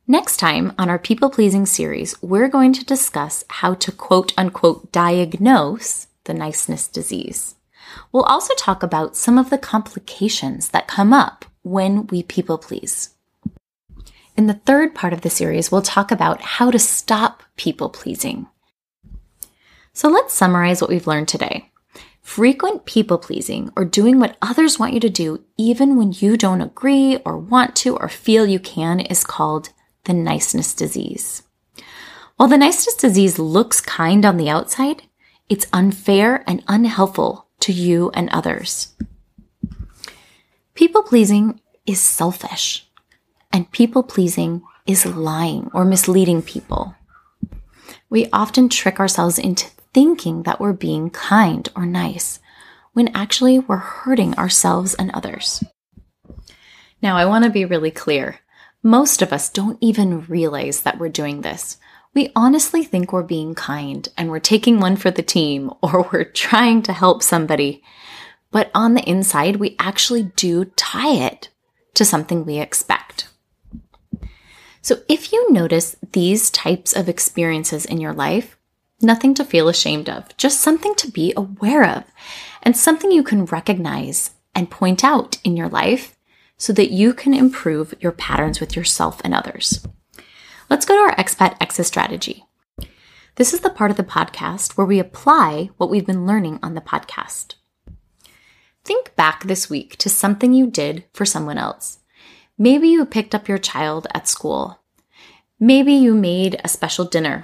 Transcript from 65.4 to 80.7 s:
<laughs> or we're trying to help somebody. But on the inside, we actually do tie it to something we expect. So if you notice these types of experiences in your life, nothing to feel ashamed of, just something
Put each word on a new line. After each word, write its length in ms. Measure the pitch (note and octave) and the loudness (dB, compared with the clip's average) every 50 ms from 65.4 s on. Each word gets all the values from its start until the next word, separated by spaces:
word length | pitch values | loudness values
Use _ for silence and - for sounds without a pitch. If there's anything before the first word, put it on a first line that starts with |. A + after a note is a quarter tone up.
| D#3 D3 C#3+ C#3 C#3 C3 - | 0 0 -2 -4 -6 -8 -8
<laughs> 40 | - | -4
or 280 | - D#3 D#3+ F3+ F3+ - | -2 0 2 0 0 0
we're 120 | - E3 E3+ | -2 -4 -4
trying 580 | - - - - - A3+ G#3+ A#3+ A#3 A3+ A3+ G#3+ | -4 -6 -6 -2 0 2 2 4 4 4 2 2
to 100 | - F3+ | 0 -2
help 300 | E3+ F#3 F#3 F3 - - | 2 4 4 4 4 2
somebody. 600 | - F3+ E3+ D#3 D3+ D#3 C#3+ C#3+ C#3 C#3+ - _ _ _ - - - - - - - - _ _ _ | 0 0 0 0 0 0 0 0 -2 -4 -8 _ _ _ -20 -20 -20 -20 -20 -20 -20 -20 _ _ _
But 200 | - A3 G#3 - - | -2 -2 0 0 0
on 200 | G3 A3 A#3 A#3 | 0 2 4 2
the 140 | B3 - - | 2 2 0
inside, 480 | F3 F#3+ F#3+ G3+ - D3 D3 F#3 G3+ | -2 0 0 0 0 0 0 0 0
we 180 | G3+ G3+ - - - | 0 -2 -4 -4 -4
actually 440 | - F#3+ G3 - - - A#3+ A#3 G#3+ | -6 -4 -2 -2 -2 0 0 -2 -2
do 420 | F3+ - - - F3 E3+ F3 F#3+ | -4 -4 -4 -2 0 0 0 -2
tie 480 | F#3 - - - - - - B3 D4+ C#4 | -2 -4 -6 -6 -4 -4 -2 0 0 2
it 360 | E3+ B2+ - - - - - _ _ _ _ _ _ _ _ - | 2 0 -2 -6 -10 -20 -20 _ _ _ _ _ _ _ _ 0
to 100 | - G#3+ | 0 2
something 400 | G3+ - D#3 D#3 - F3 E3+ D#3+ | 2 2 0 -2 -2 -4 -4 -4
we 140 | D#3+ D3 D3+ | -4 -6 -6
expect. 680 | D3+ - - - - - - - - - - - - - _ _ _ _ _ _ _ - - - - _ _ _ _ - - - - - - _ _ _ - - - - _ _ | -6 -6 -6 -6 -2 -2 -2 -2 -4 -10 -14 -16 -16 -16 _ _ _ _ _ _ _ -20 -20 -20 -20 _ _ _ _ -16 -14 -14 -14 -16 -18 _ _ _ -20 -20 -20 -20 _ _
So 160 | - - - - - - | -4 -4 -4 -2 0 -2
if 240 | D4 D#4+ - - G#4+ | -2 -2 -2 -2 -2
you 180 | A4+ B4 A4+ | 0 4 4
notice 440 | C#4 F#3 E3+ D#3 E3 E3 E3 - - - - - - | 4 2 2 0 0 -2 -2 -4 -10 -16 -14 -6 -2
these 360 | F#3 F3 F3+ G3+ A3 - - | 0 0 2 2 0 0 -2
types 460 | - - - F3+ F3+ F3+ - - - | -2 -2 -2 -2 -4 -2 -2 -4 -4
of 140 | - F3+ F3 | -2 -2 -4
experiences 760 | E3+ - - - - - E3+ E3 D#3+ D#3 D#3+ - D#3+ D3+ - | -4 -4 -4 -4 -2 -2 -2 -2 -2 -4 -4 -6 -6 -6 -8
in 140 | - E3 E3 | -6 -6 -6
your 140 | D#3+ D3+ D3+ | -6 -6 -6
life, 440 | D3+ C#3 D3 E3+ A3 A#3 - _ _ _ _ _ _ _ _ _ - | -4 -2 -2 -2 -2 -4 -6 _ _ _ _ _ _ _ _ _ 2
nothing 320 | A3+ A3+ A3+ A3+ - C4+ C4+ | 4 4 4 4 4 2 2
to 100 | C#4 C#4 | 2 -2
feel 240 | - - E3 D#3 | 0 2 2 4
ashamed 420 | E3 E3+ - - D#3 D3+ D3+ - - | 4 2 0 -2 -2 -4 -6 -6 -8
of, 280 | - - - - - | -10 -12 -14 -16 -8
just 240 | - - C#4+ C#4+ - | -2 0 0 0 2
something 340 | - D4+ | 2 2